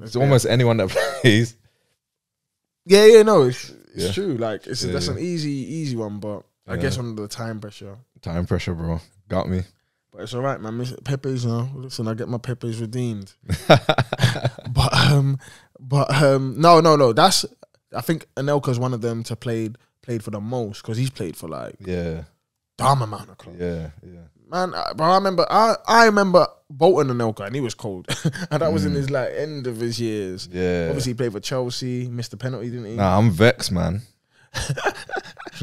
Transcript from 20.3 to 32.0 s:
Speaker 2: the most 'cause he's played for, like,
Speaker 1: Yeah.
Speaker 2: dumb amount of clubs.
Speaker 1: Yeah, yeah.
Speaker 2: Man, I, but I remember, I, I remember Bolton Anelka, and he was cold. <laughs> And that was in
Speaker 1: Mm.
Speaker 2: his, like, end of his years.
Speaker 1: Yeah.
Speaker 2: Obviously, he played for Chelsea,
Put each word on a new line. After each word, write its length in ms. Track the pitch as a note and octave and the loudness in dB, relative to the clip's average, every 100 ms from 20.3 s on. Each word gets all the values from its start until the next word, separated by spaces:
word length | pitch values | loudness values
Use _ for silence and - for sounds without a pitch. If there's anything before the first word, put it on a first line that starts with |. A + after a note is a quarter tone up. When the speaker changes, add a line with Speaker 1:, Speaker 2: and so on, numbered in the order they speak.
Speaker 2:
the 80 | G#2 | -10
most 420 | G#2+ B2+ G#2+ G#2 | -6 -6 -6 -10
'cause 140 | - A2+ | -8 -4
he's 140 | C3 | -4
played 260 | - F#2 - | -4 -10 -10
for, 120 | E2 | -12
like, 280 | C#2 G#1+ - | -12 -12 -14
Speaker 1:
Yeah. 460 | F#2+ F2+ E2+ D#2+ D#2+ _ _ _ _ - | -8 -6 -4 -8 -12 _ _ _ _ -4
Speaker 2:
dumb 240 | B2+ C#3 | 0 0
amount 280 | G#2+ G2+ G2+ | -2 -8 -14
of 80 | F#2 | -20
clubs. 220 | - F2 | -20 -8
Speaker 1:
Yeah, 300 | F2 E2 D#2+ - | -6 -6 -10 -14
yeah. 180 | F2 F2 - _ - | -20 -20 -20 _ -10
Speaker 2:
Man, 240 | F3 F#3 | -6 -6
I, 180 | F2 - B2 | -6 -8 -2
but 80 | |
I 100 | D#3+ | 2
remember, 320 | F#3+ G3 F3 - | 4 2 0 2
I, 280 | F#3+ A3 - - | 4 4 2 4
I 200 | A3+ A3+ | 6 8
remember 420 | G3+ G3 F3+ D3 - _ | 6 6 6 4 -2 _
Bolton 400 | C#3 E3 D3+ C#3 B2 | 2 4 4 2 0
Anelka, 300 | A2+ G#2+ G2+ | -2 -4 -8
and 80 | |
he 60 | C3+ | -6
was 140 | A#2+ | -6
cold. 340 | - A2+ F2+ - | -8 -10 -10 -8
<laughs> 420 | - D#3+ C3+ F3 | -4 -4 -6 -6
And 120 | D3+ | -2
that 100 | D#3+ | 0
was 120 | - | 0
in 80 | D3 | 0
Speaker 1:
Mm. 40 | C#3 | -2
Speaker 2:
his, 140 | C3+ | -2
like, 200 | C#3 G#2+ D2+ | -2 -4 -6
end 320 | D3+ D3 B2 | -6 -6 -8
of 100 | A2+ | -6
his 220 | A#2 A#2 | -6 -4
years. 480 | A#2 G#2+ F#2+ F#2 F2 | -4 -4 -6 -8 -10
Speaker 1:
Yeah. 360 | F2+ F2+ F2+ E2 | -2 0 0 -2
Speaker 2:
Obviously, 220 | D#2 B2+ | -2 -4
he 40 | A#2+ | -4
played 160 | A#2+ | -4
for 80 | G2+ | -4
Chelsea, 680 | - C3 B2 - B2+ B2 | -6 -6 -6 -6 -6 -6